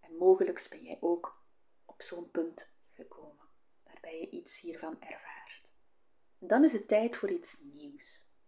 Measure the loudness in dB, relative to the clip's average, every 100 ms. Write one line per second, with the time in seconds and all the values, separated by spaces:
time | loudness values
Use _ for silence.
0 | -14 4 8 8 6 0 -10 -14 -14 -4
1 | 0 0 -2 -14 -20 _ _ _ -20 -16
2 | -14 -12 -8 -4 -4 -6 -20 -20 -20 -20
3 | -20 -18 -20 -20 -20 -20 _ _ -20 -18
4 | -14 -12 -10 -12 -14 -16 -12 -10 -10 -12
5 | -14 -16 -16 -18 -18 -20 -20 -20 -20 -20
6 | _ _ _ _ 2 6 6 6 2 4
7 | 4 -2 -2 -4 -6 -14 -16 -18 -18 -18
8 | -16 -16 -18 -20